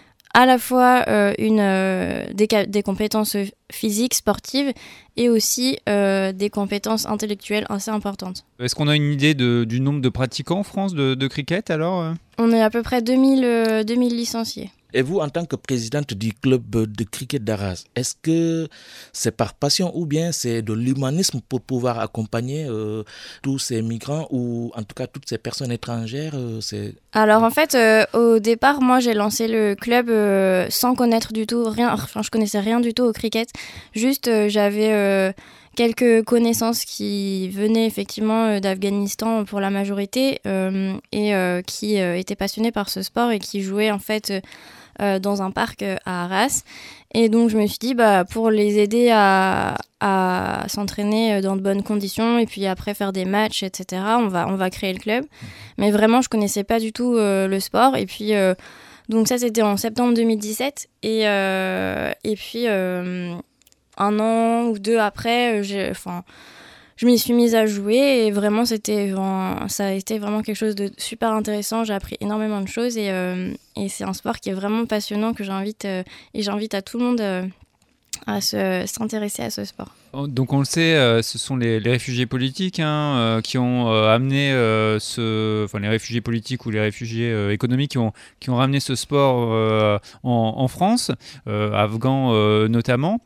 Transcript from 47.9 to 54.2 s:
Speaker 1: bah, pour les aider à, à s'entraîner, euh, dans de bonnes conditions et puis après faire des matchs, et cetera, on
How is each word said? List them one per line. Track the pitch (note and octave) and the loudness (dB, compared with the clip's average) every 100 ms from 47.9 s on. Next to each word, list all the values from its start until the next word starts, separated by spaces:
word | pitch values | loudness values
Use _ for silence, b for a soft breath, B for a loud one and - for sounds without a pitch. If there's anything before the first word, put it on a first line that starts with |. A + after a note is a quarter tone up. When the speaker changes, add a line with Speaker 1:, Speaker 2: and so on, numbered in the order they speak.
| B3 | 4
Speaker 1:
bah, | A3+ G3 F3+ | 6 4 2
pour | A3+ A3+ | 0 2
les | G#3+ G#3 G#3 | 4 4 4
aider | G#3 A3+ A#3+ | 4 4 6
à, | A3 G3+ F#3+ F#3+ F#3 - - - - | 6 6 6 4 0 -2 -4 -8 -4
à | G#3 F#3+ F#3 F#3 F#3+ - G3+ | 0 2 2 0 -2 -4 -4
s'entraîner, | - G3+ - G#3 G#3+ A3+ | -4 -6 -2 0 2 2
euh, | G3+ | 2
dans | F#3+ G3 | 0 0
de | |
bonnes | G3 G3 | 0 0
conditions | G3+ G#3+ G3 - A3+ A#3 | 0 -2 -2 -2 2 2
et | A3+ | 2
puis | - F#3+ | 0 -4
après | F#3 - | -2 -4
faire | G3+ G3 | -4 -2
des | F#3+ F#3 | -2 0
matchs, | G3 G#3+ - | 0 0 -2
et | F#3+ - | -6 -8
cetera, | - F#3 G3+ | -8 -4 0
on | A#3 | 2